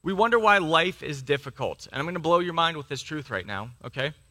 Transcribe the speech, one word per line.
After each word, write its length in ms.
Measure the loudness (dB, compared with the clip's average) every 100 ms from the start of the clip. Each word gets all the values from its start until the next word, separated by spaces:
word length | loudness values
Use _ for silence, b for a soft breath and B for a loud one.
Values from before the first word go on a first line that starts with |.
We 120 | -2
wonder 260 | 2 4 6
why 200 | 6 4
life 440 | 4 2 2 -4
is 180 | -10 -10
difficult. 680 | -2 -2 -2 -6 -6 -6 -10
And 80 | -6
I'm 60 |
gonna 140 | -6 -2
blow 200 | 2 4
your 140 | 2
mind 240 | 0 0 -2
with 100 | -8
this 140 | -10
truth 280 | -8 -10 -4
right 160 | -6
now, 260 | -4 -8 -8 -14
okay? 300 | -10 -6 -6 -6 _